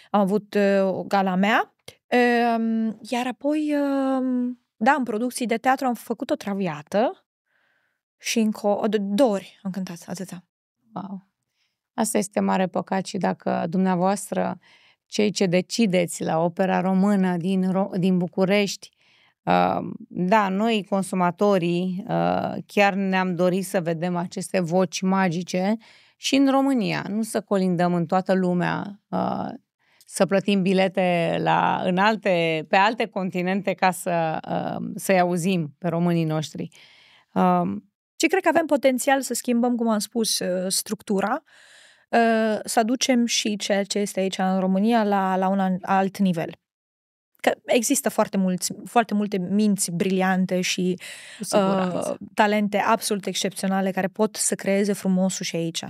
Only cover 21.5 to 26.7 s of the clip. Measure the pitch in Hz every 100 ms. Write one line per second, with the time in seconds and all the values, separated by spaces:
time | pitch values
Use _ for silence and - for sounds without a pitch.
21.5 | 190 175 175 185 180 220 170 170 180 -
22.5 | - - 202 202 196 190 185 185 170 180
23.5 | 185 185 196 165 165 180 175 175 190 170
24.5 | 190 165 180 180 - 190 190 190 165 170
25.5 | 185 196 226 - - _ _ - 269 269
26.5 | 269 269